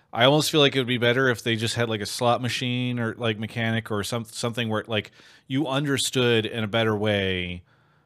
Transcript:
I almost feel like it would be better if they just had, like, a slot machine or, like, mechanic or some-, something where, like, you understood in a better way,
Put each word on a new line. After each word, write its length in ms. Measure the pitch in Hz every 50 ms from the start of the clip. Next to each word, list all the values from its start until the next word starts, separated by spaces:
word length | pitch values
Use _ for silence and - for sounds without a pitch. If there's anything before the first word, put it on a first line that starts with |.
| _ -
I 120 | - - 120
almost 260 | 135 147 156 143 -
feel 100 | - 156
like 160 | 143 139 123
it 40 | 135
would 60 | 127
be 120 | 117 127 117
better 300 | 120 120 120 131 135 127
if 120 | 117 107
they 140 | - 123 113
just 180 | 107 117 110 -
had, 140 | 120 120 113
like, 120 | 110 101
a 60 | 101
slot 340 | 98 - - 123 120 120 110
machine 600 | 127 117 - - 127 123 123 123 123 123 123 120
or, 140 | 117 113 -
like, 240 | - 120 113 110 104
mechanic 520 | 113 107 - 120 113 113 113 113 110 -
or 140 | 110 101 98
some-, 200 | - 127 117 113
something 440 | - - - - 120 110 123 117 110
where, 160 | 110 107 -
like, 240 | 110 113 107 - - _ - - - - - _ -
you 180 | 131 135 156
understood 800 | 127 135 - 151 139 135 120 - - - 135 123 120 117 113 107
in 160 | 107 - 117
a 60 | 110 101
better 280 | 104 113 113 110 107
way, 680 | 101 104 107 104 101 98 95 92 90 90 90 90 90 - _ _ _ _ _ _ _ _